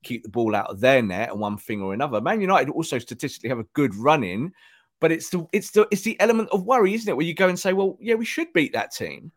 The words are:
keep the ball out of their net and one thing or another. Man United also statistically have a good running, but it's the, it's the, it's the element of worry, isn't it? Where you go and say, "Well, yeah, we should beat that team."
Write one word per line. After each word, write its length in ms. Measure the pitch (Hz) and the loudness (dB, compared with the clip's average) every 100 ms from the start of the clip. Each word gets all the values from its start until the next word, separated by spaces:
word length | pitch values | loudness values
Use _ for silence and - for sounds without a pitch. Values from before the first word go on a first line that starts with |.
keep 200 | - 120 | -8 -10
the 60 | - | -6
ball 260 | 117 113 104 | -2 0 0
out 120 | - | -2
of 120 | 98 | 2
their 220 | 127 135 | 4 4
net 280 | 110 90 117 | 4 -2 -4
and 100 | 101 | -4
one 180 | 104 104 | -4 -6
thing 240 | - 104 | -8 -6
or 120 | 95 | -4
another. 260 | 98 147 110 | -4 -2 -2
Man 220 | 127 220 | -2 -2
United 300 | 185 185 135 | 2 2 2
also 260 | 156 160 131 | -2 -4 -4
statistically 520 | - 117 143 - 113 | -6 -10 -10 -8 -6
have 100 | 123 | -6
a 80 | 110 | -6
good 200 | - 139 | -2 -2
running, 580 | 98 127 156 98 95 160 - _ _ _ _ | 2 2 2 2 -4 -6 -10 _ _ _ _
but 120 | 160 | 0
it's 180 | 160 - | 0 -2
the, 160 | 185 160 | -6 -2
it's 180 | - - | -4 0
the, 180 | 208 214 | 2 2
it's 100 | 196 | 0
the 180 | 226 220 | -4 0
element 300 | 208 226 220 | 2 2 2
of 140 | 208 | -2
worry, 300 | 185 262 190 220 | 2 4 4 2
isn't 120 | 214 | -2
it? 80 | 135 | -2
Where 100 | 170 | -2
you 100 | 160 | 2
go 140 | 190 | 2
and 100 | 175 | 2
say, 140 | 196 | 0
"Well, 240 | 190 190 - | 0 0 -2
yeah, 160 | 214 226 | -2 0
we 100 | 226 | 0
should 260 | - 330 | -4 0
beat 200 | 190 143 | 0 2
that 180 | 113 101 | 0 -4
team." 400 | - 87 69 160 | -6 -10 -10 -18